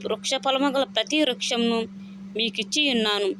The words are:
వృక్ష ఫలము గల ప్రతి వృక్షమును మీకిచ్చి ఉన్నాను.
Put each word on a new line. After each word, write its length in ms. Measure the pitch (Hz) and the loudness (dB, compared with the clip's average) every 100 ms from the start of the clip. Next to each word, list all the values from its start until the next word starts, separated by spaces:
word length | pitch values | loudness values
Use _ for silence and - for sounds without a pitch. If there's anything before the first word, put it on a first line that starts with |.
| 196 | -2
వృక్ష 280 | 208 - 269 | -4 -2 0
ఫలము 320 | 277 262 285 | 2 2 2
గల 160 | 269 | 2
ప్రతి 380 | 240 220 220 302 | 0 0 0 2
వృక్షమును 680 | 277 240 - 240 233 226 220 - - - - 208 | 2 0 -2 2 2 2 -2 -8 -14 -14 -8 -2
మీకిచ్చి 540 | 226 202 196 302 294 | -2 -2 -4 0 2
ఉన్నాను. 440 | 233 214 208 190 - | 2 2 2 0 -4